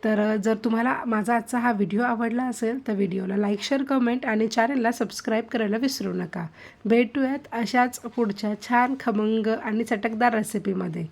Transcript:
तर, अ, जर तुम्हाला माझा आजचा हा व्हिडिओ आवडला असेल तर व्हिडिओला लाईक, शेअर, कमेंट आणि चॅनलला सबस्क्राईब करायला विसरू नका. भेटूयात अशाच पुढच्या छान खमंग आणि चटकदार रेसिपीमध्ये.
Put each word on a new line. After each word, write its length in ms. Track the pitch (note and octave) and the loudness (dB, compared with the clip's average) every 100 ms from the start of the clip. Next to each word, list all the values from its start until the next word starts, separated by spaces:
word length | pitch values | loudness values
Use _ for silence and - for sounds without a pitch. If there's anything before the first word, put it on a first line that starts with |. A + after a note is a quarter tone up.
तर, 160 | A3 G#3+ | 2 2
अ, 160 | G#3 A3 | 2 2
जर 200 | G#3 A3 | 0 0
तुम्हाला 480 | A3+ A3+ A#3+ - A#3+ | 0 2 2 0 0
माझा 280 | G#3+ G#3 A#3 | -2 2 0
आजचा 240 | A3+ B3 | 0 0
हा 120 | A#3+ | 0
व्हिडिओ 300 | G#3+ G3 G#3 | 2 2 2
आवडला 420 | B3 A3+ A#3 A#3+ | 0 0 0 0
असेल 440 | B3+ A#3+ A3+ B3+ C4 | -2 -2 -2 -2 -4
तर 60 | |
व्हिडिओला 440 | G3+ G3 F#3 F#3 G3 | -2 0 -2 -2 0
लाईक, 240 | G#3 G3+ | 0 0
शेअर, 220 | - C4+ | 0 -2
कमेंट 420 | C4+ C4+ A#3+ B3 B3 | 2 2 2 0 0
आणि 220 | G#3+ A3 | 0 0
चॅनलला 440 | A3+ A#3 C#4 A3+ | 2 2 2 0
सबस्क्राईब 520 | B3 G3+ - - A3 | 0 -4 -4 -2 -2
करायला 340 | A3+ A#3+ G#3+ A3 | -2 -2 0 0
विसरू 360 | C4 C4+ G3 | 0 -2 -4
नका. 340 | F3+ F3 F3 E3 - - - G3+ | -4 -6 -8 -10 -12 -20 -8 4
भेटूयात 540 | A#3 B3 C#4+ C4 C#4 - | 4 4 2 -2 -2 -6
अशाच 480 | A3+ A3+ B3 B3 - | -4 0 2 2 0
पुढच्या 640 | A#3 - A3+ G3+ G#3 G#3 | -8 0 0 0 -4 -4
छान 340 | - A#3+ B3 C4+ | 0 2 2 0
खमंग 480 | - G#3+ G#3+ A3 A3 | 0 0 2 2 0
आणि 360 | A3 - G#3+ | -2 -2 -2
चटकदार 500 | A3+ A3 A3+ A3 A#3+ | 0 -2 -2 2 2
रेसिपीमध्ये. 720 | A3+ A3+ G#3+ G3 F#3 F3+ E3 D#3+ | 2 -2 -4 -2 -2 -4 -6 -8